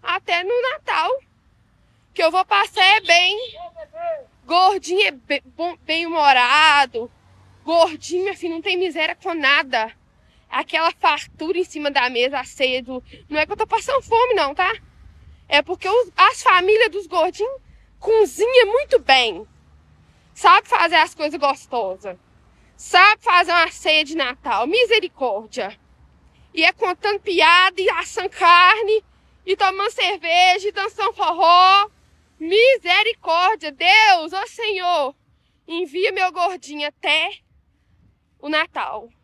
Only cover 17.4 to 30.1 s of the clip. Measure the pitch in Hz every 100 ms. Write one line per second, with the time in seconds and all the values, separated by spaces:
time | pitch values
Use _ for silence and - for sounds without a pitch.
17.4 | 440 539 _ - _ _ - 440 415 -
18.4 | 440 508 427 466 587 494 - 269 240 175
19.4 | - _ _ _ _ _ _ _ _ -
20.4 | - 381 427 453 339 330 320 - 311 311
21.4 | 277 277 - 247 196 185 196 180 _ _
22.4 | _ _ _ _ - 370 392 427 - 359
23.4 | 339 339 330 - 359 311 294 320 262 254
24.4 | 277 208 247 415 480 440 370 _ 254 202
25.4 | 220 - 196 - _ _ _ _ _ _
26.4 | _ - 330 381 440 359 415 403 - 339
27.4 | 311 349 370 381 381 339 359 - 370 -
28.4 | 349 349 359 427 415 427 _ _ _ _
29.4 | - 392 392 381 415 - 381